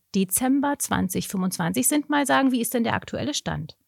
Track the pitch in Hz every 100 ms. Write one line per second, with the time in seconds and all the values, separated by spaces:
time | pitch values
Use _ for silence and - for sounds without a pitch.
0 | _ 196 190 - 254 277 285 285 - -
1 | 185 - - 190 185 - 165 190 247 302
2 | 285 294 277 269 269 247 - 247 226 208
3 | - - 277 294 - 151 156 -